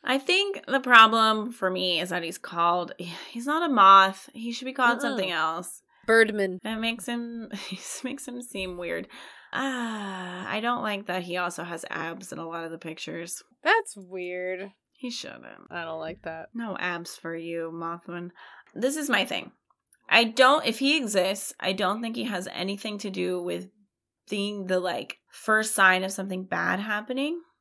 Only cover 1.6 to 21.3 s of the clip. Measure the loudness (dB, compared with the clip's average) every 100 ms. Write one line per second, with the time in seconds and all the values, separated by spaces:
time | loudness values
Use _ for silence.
1.6 | -2 0 0 0 -2 -4 -4 -10 -8 2
2.6 | 2 2 -2 -8 -10 -10 -12 -8 -2 0
3.6 | 2 8 12 12 10 4 -14 -10 -8 -6
4.6 | -8 2 2 4 -2 -2 -2 0 0 -2
5.6 | -8 -12 _ _ 4 6 6 4 -2 -2
6.6 | -6 -4 -4 -4 -6 -6 -6 -10 -10 -10
7.6 | -10 -12 -10 -10 -8 -10 -10 -10 -10 -8
8.6 | -8 -8 -6 -6 -8 -16 -20 -20 -10 -4
9.6 | -4 -4 -6 -6 -8 -8 -10 -10 -6 -4
10.6 | -2 -2 -2 -4 -4 -6 -4 -4 -4 -4
11.6 | -8 -8 -8 -6 -6 -8 -12 -10 -8 -8
12.6 | -8 -10 -12 -10 -10 -10 -10 -12 _ _
13.6 | 2 2 0 -12 -12 -8 -8 -6 -6 -6
14.6 | -10 _ _ _ -10 -8 -10 -14 -18 -20
15.6 | -14 -10 -8 -8 -8 -10 -10 -10 -10 -10
16.6 | -8 -4 -4 -4 -8 -10 -8 -8 -6 -6
17.6 | -6 -6 -8 -8 -10 -10 -10 -14 -20 -20
18.6 | -18 -2 -2 -2 0 0 0 -4 -8 _
19.6 | _ _ _ -20 2 4 4 6 6 8
20.6 | 2 0 2 2 2 2 2